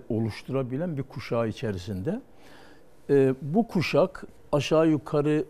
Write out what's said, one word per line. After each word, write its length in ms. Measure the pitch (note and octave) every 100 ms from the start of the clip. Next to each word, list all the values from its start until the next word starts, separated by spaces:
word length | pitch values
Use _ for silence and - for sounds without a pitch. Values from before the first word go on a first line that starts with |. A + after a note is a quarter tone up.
| -
oluşturabilen 880 | A2 A2+ - - C3 B2+ C3 F3+ C#3
bir 60 |
kuşağı 440 | C3 - - A#2 A#2
içerisinde. 720 | G2+ A2 F#2+ F2+ F#2+ F#2+ A3+ - - - - - - - - -
E, 240 | C#3 C3+ C3+
bu 260 | C#3+ F#3 A3
kuşak 580 | F#3+ C3+ C#3+ F#3 - - - -
aşağı 360 | D3 - D#3+ D#3+
yukarı 580 | D3+ D3+ D3+ D3 D3+